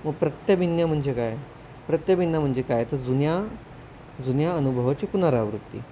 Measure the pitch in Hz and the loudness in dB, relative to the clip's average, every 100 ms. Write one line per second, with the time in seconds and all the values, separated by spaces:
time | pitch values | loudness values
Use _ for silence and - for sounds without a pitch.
0 | 156 143 160 - - 190 180 170 165 151 | -6 -2 -2 0 2 4 4 2 2 2
1 | 139 120 117 120 139 - - - - 156 | 0 0 -2 -4 -10 -18 -20 -14 -2 -2
2 | 175 185 175 160 143 131 127 117 120 139 | 4 4 4 2 2 0 2 0 2 -2
3 | 127 131 147 175 214 - - - - - | 0 2 2 0 -2 -10 -16 -18 -18 -20
4 | - - 131 131 160 175 135 127 123 143 | -18 -8 -2 0 2 2 2 2 2 0
5 | 202 196 170 123 107 107 - - - | 0 2 4 4 2 -4 -8 -12 -12